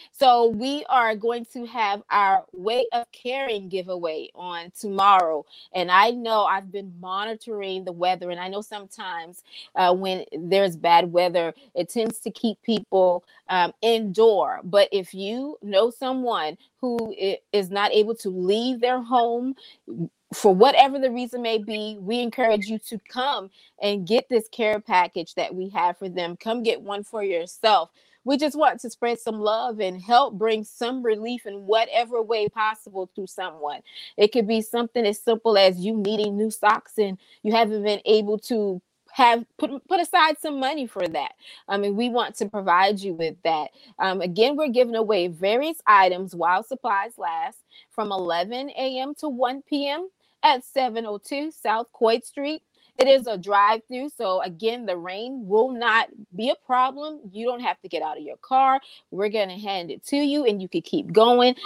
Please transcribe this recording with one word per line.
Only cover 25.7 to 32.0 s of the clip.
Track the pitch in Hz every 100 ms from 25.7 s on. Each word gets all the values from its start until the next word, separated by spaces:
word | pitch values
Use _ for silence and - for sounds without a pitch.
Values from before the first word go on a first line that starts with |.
| 190 175 175
for | 190
them. | 180 170 175
Come | 226 240
get | 226 143
one | 196 202
for | 208 220
yourself. | 196 170 175 - 220 190 165 _ _ _ 240
We | 277
just | 302 294
want | 285 220
to | 233
spread | - 240 233
some | 233 214
love | 208 220 247 220
and | 190 185
help | 185 240 277 202
bring | 220 220
some | 214 - 233 262
relief | 240 214 226 247
in | 214 202 196
whatever | 220 240 226